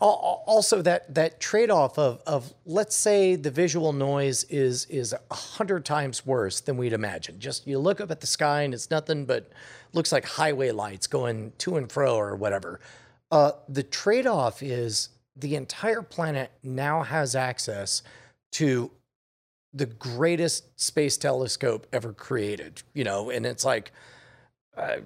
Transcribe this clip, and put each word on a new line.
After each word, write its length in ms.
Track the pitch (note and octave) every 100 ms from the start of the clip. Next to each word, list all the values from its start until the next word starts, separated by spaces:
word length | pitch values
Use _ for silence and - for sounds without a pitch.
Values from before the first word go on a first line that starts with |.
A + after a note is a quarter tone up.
Al-, 80 | G#3
al-, 360 | - - - -
also, 340 | E3 - G#3
that, 340 | E3+ F3 -
that 240 | D3 D#3+ -
trade-off 600 | - G#3+ A#3 F3+ C3 -
of, 240 | C#3 A#2+ -
of, 280 | C#3+ B2 -
let's 320 | - F3+ G#3 -
say 400 | G#3+ G3+ F#3+ F3+
the 140 | C#3+
visual 420 | C3+ F3 E3 D#3+
noise 520 | C#3+ C#3 C#3+ C#3 B2+
is, 420 | - D3 C3 B2 -
is 280 | C#3 A#2 A#2+ -
a 40 |
hundred 500 | - - - G3+ F#3
times 400 | C#3+ D3+ C#3 A#2+
worse 360 | C3 C3 G2 -
than 160 | - B2+
we'd 160 | B2
imagine. 460 | A2 G#2 E2+ E2+ E2+
Just, 260 | B2+ - C#3
you 120 | C3+
look 220 | E3 G3+
up 100 | G3+
at 120 | D#3
the 40 | C#3+
sky 360 | - D3+ D3
and 100 | C#3+
it's 180 | A#2+ -
nothing 360 | D#3 D3+ D#3 C3
but, 260 | A#2+ - - - - -
looks 200 | E3 D#3
like 120 | C#3
highway 460 | - - D#3 C3+ C3
lights 360 | A2 G#2 G2 -
going 460 | C#3 A#2+ A2 G#2+ -
to 180 | - E3
and 160 | A#2+
fro 240 | D3 C3+ A2+
or 180 | G2+
whatever. 460 | G2+ G#2 G2 F2+ F2 - - - _ -
Uh, 220 | D#3 C#3+ - -
the 140 | C#3
trade-off 800 | C3+ - G3+ A#3+ B3+ F#3 A#2+ -
is 480 | C#3 B2 A#2 G#2 - _ _
the 220 | C3+ C#3 D3
entire 460 | B2+ - G#3+ A3
planet 500 | F#3+ - D#3+ C#3 B2+ _
now 400 | C3 C3 C#3+ D#3+
has 320 | A#2+ D#3 C#3
access 680 | C3 B2+ A#2+ - G2+ G2 - - - - _ _
to 400 | - D3+ B2 A#2+ _ _ _ _ _ _ _ _
the 140 | C#3 B2+
greatest 920 | A2 B2+ A#2+ E3 E3+ E3 - - -
space 380 | - - D3 -
telescope 680 | C#3+ B2+ B2+ - C3 A2 -
ever 220 | B2 A2+
created, 680 | G2+ - B2+ G#2 G#2 D#2 - -
you 100 | D3
know, 280 | A2 G2+ A2+
and 160 | B2 A#2+
it's 180 | A#2
like, 280 | C3 A#2 - - - - - _ _ _ _ -
uh, 200 | - -